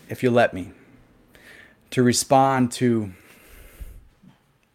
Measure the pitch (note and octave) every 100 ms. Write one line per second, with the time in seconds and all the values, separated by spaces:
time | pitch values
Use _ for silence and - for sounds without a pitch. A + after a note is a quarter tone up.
0 | - - B2+ A#2+ A2+ F#2 F2 - _ -
1 | _ _ _ - - - - _ _ -
2 | B2 A#2 - C3+ C3+ C3 B2 - B2+ A#2
3 | G#2 F#2 - - - - - - - -
4 | - _ - _ _ _ _